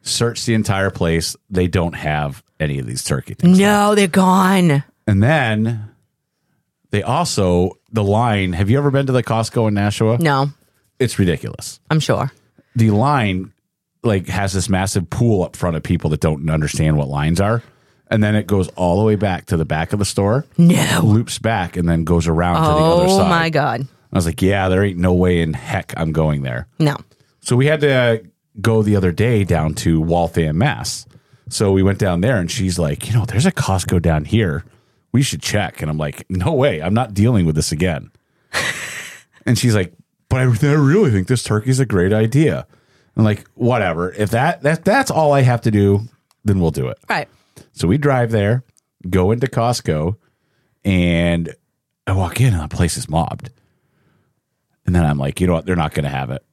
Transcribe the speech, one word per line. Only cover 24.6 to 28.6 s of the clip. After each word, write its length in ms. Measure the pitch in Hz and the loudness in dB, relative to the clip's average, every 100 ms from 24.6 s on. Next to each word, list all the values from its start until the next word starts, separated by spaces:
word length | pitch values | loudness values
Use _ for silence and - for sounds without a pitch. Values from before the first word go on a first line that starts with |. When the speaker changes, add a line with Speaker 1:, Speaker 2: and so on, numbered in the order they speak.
| 95 | 2
Speaker 1:
there 140 | 92 | 2
ain't 140 | 101 87 | 0 0
no 140 | 90 | 2
way 280 | 90 92 87 | 2 2 2
in 120 | 80 | 0
heck 420 | 69 - 95 - - | -4 -6 -8 -6 -6
I'm 140 | 80 | -2
going 320 | 78 78 73 | 0 0 -2
there." 240 | 67 60 - - | -4 -8 -10 -2
Speaker 2:
No. 160 | 151 - - _ _ _ | -2 -2 -12 _ _ _
Speaker 1:
So 140 | - | -2
we 120 | 123 143 | 0 2
had 140 | 156 | 2
to 420 | 143 131 120 113 95 _ _ 107 | 2 2 2 0 -6 _ _ -4